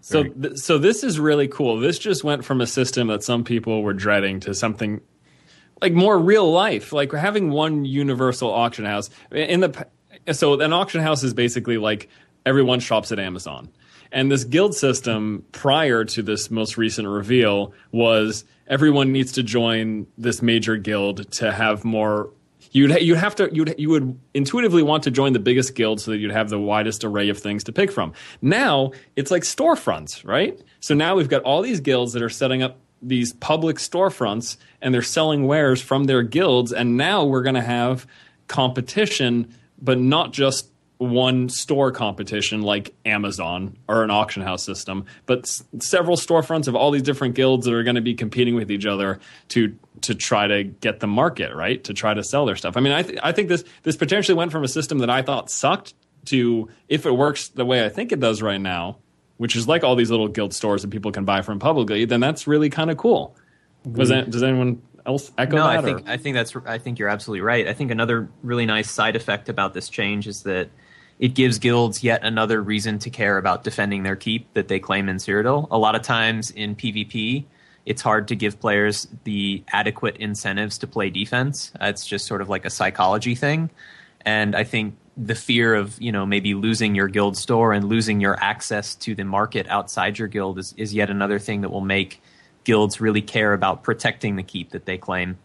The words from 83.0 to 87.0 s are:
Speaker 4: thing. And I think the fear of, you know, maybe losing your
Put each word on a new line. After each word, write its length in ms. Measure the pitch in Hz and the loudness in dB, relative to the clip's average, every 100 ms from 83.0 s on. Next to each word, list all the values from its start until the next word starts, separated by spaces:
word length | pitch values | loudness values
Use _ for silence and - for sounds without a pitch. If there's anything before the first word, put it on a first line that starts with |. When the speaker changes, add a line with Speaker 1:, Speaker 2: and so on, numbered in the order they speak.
| 95 110 120 | 0 2 -2
Speaker 4:
thing. 340 | 120 143 156 160 _ - - - _ | -2 0 -2 -4 _ -20 -20 -20 _
And 300 | 107 107 104 | -2 0 0
I 80 | 98 | 0
think 320 | 110 117 107 - _ - | -2 -2 -4 -8 _ -12
the 180 | 110 | -6
fear 400 | 113 - 120 117 | -6 0 2 4
of, 260 | 110 98 - | 2 0 -6
you 120 | 117 | -4
know, 120 | 104 | -2
maybe 300 | 98 101 101 | 0 0 0
losing 400 | 98 107 110 113 | -2 0 0 2
your 140 | 98 | 2